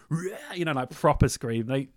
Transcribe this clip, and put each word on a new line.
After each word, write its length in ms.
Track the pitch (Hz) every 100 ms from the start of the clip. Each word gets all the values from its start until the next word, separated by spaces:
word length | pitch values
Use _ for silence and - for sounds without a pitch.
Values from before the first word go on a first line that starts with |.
| - 165 185 214 -
you 100 | 190
know, 80 | 160
like, 160 | 135 131
proper 380 | 156 156 143 139
scream. 380 | - 120 117 113
They, 240 | 135 131